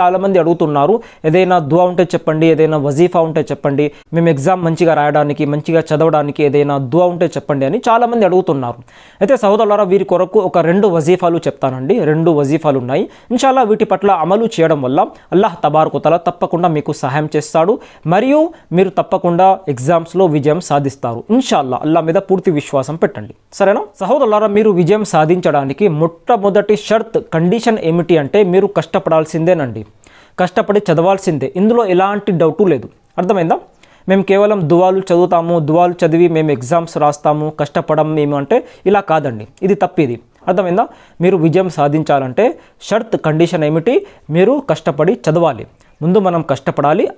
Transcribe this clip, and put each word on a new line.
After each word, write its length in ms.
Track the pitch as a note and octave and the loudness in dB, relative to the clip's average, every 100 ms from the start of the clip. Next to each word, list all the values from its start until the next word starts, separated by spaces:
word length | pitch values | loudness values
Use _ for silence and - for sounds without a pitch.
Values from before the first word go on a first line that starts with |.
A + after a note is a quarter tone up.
చాలామంది 380 | F3+ F#3 G3 F#3 | 2 2 0 2
అడుగుతున్నారు, 640 | D#3+ E3+ D#3 C#3+ D3+ A3+ - - | 2 0 0 0 0 0 -4 -6
"ఏదైనా 340 | D#3 F3+ F3+ F3+ | 0 2 2 0
దువా 260 | C#3 E3+ | 2 2
ఉంటే 180 | F3+ F3 | 2 0
చెప్పండి, 440 | E3+ E3+ E3 D#3 D#3+ | -2 -2 -2 2 2
ఏదైనా 300 | D#3 D#3+ D#3 | 4 2 0
వజీఫా 440 | C#3+ C#3 F3+ E3+ | -2 0 2 2
ఉంటే 200 | D#3+ D#3 | 0 -2
చెప్పండి, 520 | C#3+ C#3 C#3+ C#3 D3 - _ | -4 -4 -2 0 -2 -6 _
మేము 160 | E3 E3+ | 0 0
ఎగ్జామ్ 360 | C#3 D#3 F#3 | 2 0 0
మంచిగా 300 | E3 D#3+ E3 | -2 0 2
రాయడానికి, 520 | D3 D3 D3+ D3 D3 D3 | 2 2 0 0 -2 -2
మంచిగా 340 | D3 E3+ D#3+ | -4 -2 -2
చదవడానికి 640 | D#3+ D3+ D#3+ D3+ D3 C#3+ | 0 0 2 2 -2 -2
ఏదైనా 340 | D3 C#3+ D3 C#3+ | 0 2 0 -2
దువా 280 | B2+ D#3+ F3+ | -2 0 0
ఉంటే 200 | F3 E3+ | 0 -4
చెప్పండి" 400 | - - C#3 C3+ | -4 -4 -2 -2
అని 160 | A#3 B3 | -2 0
చాలామంది 360 | A#3 A#3 A#3 | 2 2 2
అడుగుతున్నారు. 520 | F#3 F#3 F3+ C#3+ B2 A#2+ - - - - | 2 2 0 -2 -4 -10 -18 -20 -20 -4
అయితే 160 | A#3+ C4 | 0 2
సహోదరులారా, 460 | G3 A3+ G#3 G#3 | 2 2 2 2
వీరి 220 | F#3+ F#3+ | 2 0
కొరకు 360 | F#3 F3 F#3 A3 | 2 0 0 0
ఒక 180 | F#3 F3 | 0 0
రెండు 300 | E3 G3 F#3+ | 2 2 2
వజీఫాలు 500 | E3+ D3 F3+ F3 E3 | 2 2 0 0 0
చెప్తానండి. 680 | C#3+ - C3+ B2+ C3+ A#3 | -4 -4 -4 -4 -2 0
రెండు 260 | D3+ D#3 E3 | 0 2 2
వజీఫాలు 480 | D3 C#3 D#3 D3+ C3+ | 2 0 0 0 -2
ఉన్నాయి. 300 | B2 D3+ C#4+ - - | -2 -4 -4 -10 -6
ఇన్షాల్లా 320 | A#3+ C4+ C4 | 0 2 2
వీటి 220 | G#3+ A3 | 2 0
పట్ల 260 | G#3 F#3+ G3+ | 0 0 2
అమలు 340 | F3 D#3+ G#3+ | 0 0 0
చేయడం 380 | A3+ E3 D#3+ D3 | 0 0 0 0
వల్ల 240 | B2+ D3+ G#3+ - _ | 0 0 -2 -6 _
అల్లాహ్ 240 | F3+ G#3 E3+ | 0 0 0
తబారక్ 320 | D3+ D#3 D3+ C#3+ | 0 2 0 0
వ 20 | |
తఆలా 180 | D3+ F3 | 0 0
తప్పకుండా 520 | F3 - F3 E3+ F3 | -2 -4 -4 -2 0
మీకు 240 | D3+ D#3 | -2 -4
సహాయం 360 | C#3+ C3+ D3+ D3+ D3+ | -6 -4 -4 -2 -4
చేస్తాడు 420 | - D#3+ F3 B3+ - - D#3 | -2 0 0 -2 -8 -10 -2
మరియు 460 | F#3+ C4 D4+ E4 - _ | 0 2 2 0 -6 _
మీరు 160 | E3+ F#3+ | -2 0
తప్పకుండా 680 | F3 E3+ F#3+ F3 E3+ F#3+ F#3+ - | -2 -2 -2 0 2 2 2 -4
ఎగ్జామ్స్లో 580 | A#2+ C3+ E3+ E3 F3+ F3+ | -4 0 -2 -2 0 2
విజయం 340 | D3 C#3+ D3+ | 2 0 -2
సాధిస్తారు. 640 | - C#3+ C3+ - B2 A2+ - | -2 -2 -2 -6 -8 -8 -2
ఇన్షాల్లా 480 | B3 - E3+ C3 B2+ | -2 0 -2 -2 -4
అల్లాహ్ 240 | D3+ E3+ D#3+ | 0 0 0
మీద 80 | |
పూర్తి 360 | F#3 F#3+ F#3+ F#3 | -2 0 -2 0
విశ్వాసం 460 | D3 - C#3 C3 D#3+ | -2 -2 -4 -4 -4
పెట్టండి, 380 | G3+ A2 G#2 - _ | -4 -4 -16 -20 _
సరేనా? 340 | - G3 B3 G#4 - | -2 0 0 -4 -8
సహోదరులారా, 460 | G3 C#4+ A#3 G#3 G#3+ | -2 0 0 0 0
మీరు 240 | G#3 A3 | 2 2
విజయం 340 | F3 E3 G#3+ | 2 2 0
సాధించడానికి 840 | G3+ D#3 D#3 F3+ E3 C#3+ C3+ C3+ G3+ | 0 0 2 0 0 0 -2 -2 -2
మొట్టమొదటి 880 | D3+ - - - A#3 G3+ G3+ G3+ G#3 | 0 -4 -4 -2 0 0 0 0 -2
షరత్, 460 | - A3 A3 D#3 - | 0 -2 -2 -6 -4
కండిషన్ 440 | D#3+ F3+ A3+ A#3 A3 | -2 0 0 -2 -2
ఏమిటి 360 | E3 F3 D#3+ D#3+ | 0 -2 0 0
అంటే 240 | C3+ G#3 | 2 0
మీరు 220 | F#3 F#3 G3 | 2 2 2
కష్టపడాల్సిందేనండి, 1200 | E3+ - F#3+ - D#3+ D3+ E3 E3 E3+ B2+ A2 G#2 _ _ - _ - | -2 -4 -4 0 0 0 -2 0 0 -2 -8 -14 _ _ -20 _ -4
కష్టపడి 420 | F3+ - - G3+ G3+ | -2 -2 0 0 2
చదవాల్సిందే. 600 | D#3+ F3+ F#3+ F#3 D3 C#3 F3+ | 2 2 0 -2 -2 -4 0
ఇందులో 280 | G#3+ A#3+ | 2 2
ఎలాంటి 480 | G3+ F3+ G3 G#3 G#3 | 2 2 0 -2 -2
డౌటు 320 | E3 D#3+ D#3 | 0 0 2
లేదు. 240 | F#3+ C3 - _ _ - | 0 0 -4 _ _ -4
అర్థమైందా? 400 | F#3 G3+ E3 - - _ _ _ - | -2 0 0 -2 -6 _ _ _ 0
మేము 140 | G3 | 0
కేవలం 460 | F#3+ G3 G#3 G#3 D3+ | 2 2 2 0 2
దువాలు 300 | E3+ F#3 F#3+ | 2 4 0
చదువుతాము, 600 | F#3 F3 F3+ E3+ E3+ E3+ | 0 0 2 0 0 -2
దువాలు 360 | D3 E3+ F3+ F3 E3+ | 0 2 2 0 0
చదివి 220 | E3 F3 | 2 2
మేము 220 | D#3+ D#3 | 2 0
ఎగ్జామ్స్ 480 | B2+ B2 E3+ E3 D#3 | -2 -2 -2 -2 0
రాస్తాము, 540 | D3 C#3+ D3+ D3+ D3+ D3+ | 0 0 -2 -2 -4 -6
కష్టపడం 540 | D3 E3+ D#3 D#3 D#3 | -6 -4 -2 -2 0
మేము 220 | D#3 C#3+ C#3+ | -2 -2 -4
అంటే 280 | C#3 A#3 - - F#3 | -2 -2 -2 -6 -2
ఇలా 140 | G3+ | 0
కాదండి, 480 | G3 D#3+ C3+ A2 G#2+ _ | 0 -2 -2 -8 -14 _
ఇది 120 | F#3 | -2
తప్పిది. 460 | - F3+ - C3 A#2 - _ - | 0 0 0 -2 -4 -12 _ -4
అర్థమైందా? 400 | F#3 F3+ F#3+ B3+ - _ - | -2 0 -2 -4 -10 _ -2
మీరు 160 | F3+ D#3+ | 0 2
విజయం 320 | D#3+ E3+ F#3 | 2 2 0
సాధించాలంటే 880 | D#3 C#3+ D#3 D3+ C#3+ C3 B2+ B3 - - _ | -2 0 0 0 -2 -2 0 -2 -2 -14 _
షరత్, 340 | - G#3+ A3 D#3+ | -4 -4 -2 -4
కండిషన్ 480 | D#3+ D#3 E3 F3 | -2 0 0 0
ఏమిటి? 420 | D3 E3 G3 G4 - - - | -2 0 0 -2 -2 -12 -4
మీరు 320 | E3 G#3 C#4+ - | 2 2 2 -2
కష్టపడి 480 | D3+ F3 C#3+ F3 A#3+ D#3+ | -4 -4 0 0 0 0
చదవాలి. 360 | E3+ D#3+ G#2+ - _ _ _ | 0 0 -2 -12 _ _ _
ముందు 160 | D#3 G#3 | 0 2
మనం 240 | F#3 E3+ | 0 -2
కష్టపడాలి, 640 | - C3 F3+ D3+ C#3+ F3+ - | -2 -4 -4 -2 0 0 -2